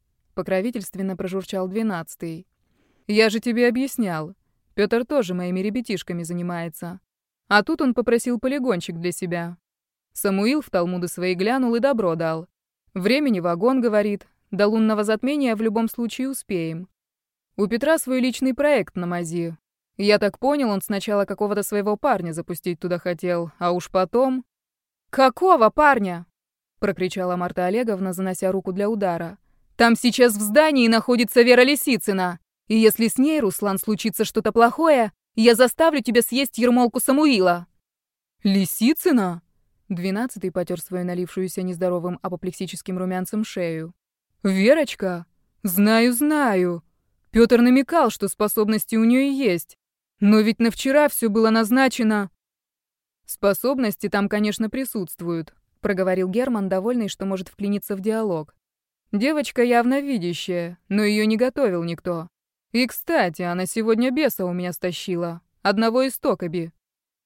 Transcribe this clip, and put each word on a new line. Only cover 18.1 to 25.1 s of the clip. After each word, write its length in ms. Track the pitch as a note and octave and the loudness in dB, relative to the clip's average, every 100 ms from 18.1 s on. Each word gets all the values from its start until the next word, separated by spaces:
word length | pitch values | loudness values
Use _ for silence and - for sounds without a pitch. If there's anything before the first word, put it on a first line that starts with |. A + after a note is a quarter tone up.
| B3+ | 0
личный 320 | B3+ A#3 C4 | 0 0 -2
проект 420 | B3+ D4 C4+ F3+ - | 0 2 2 0 -6
на 120 | F3 | -4
мази. 500 | F3 E3 E3+ E3+ E3 _ _ _ - | -4 -4 -4 -6 -8 _ _ _ -2
Я 220 | G3+ G#3 | 2 2
так 200 | G3+ - | 2 -2
понял, 300 | C4 D4 B3 | -2 0 0
он 120 | G3 | -2
сначала 440 | - G3+ A3 G3+ G3 | -4 -6 -2 -2 -2
какого-то 380 | G3 G#3 G#3 | -4 -4 -2
своего 340 | G3 G#3 G3+ G#3 | -4 -2 -2 -2
парня 340 | C#4+ G3+ E3+ | 0 0 -4
запустить 480 | D#3+ - E3+ F3+ E3+ | -8 -8 -8 -6 -6
туда 180 | F3+ F3 | -4 -4
хотел, 540 | F3+ F3 F3+ F3 E3+ - | -4 -4 -2 -4 -4 -4
а 120 | F3 | -2
уж 200 | F3 - | -2 -2
потом». 540 | F#3 F#3 A#3+ C4 C4 - _ _ _ _ _ | -2 0 2 0 -2 -8 _ _ _ _ _
«Какого 600 | _ | _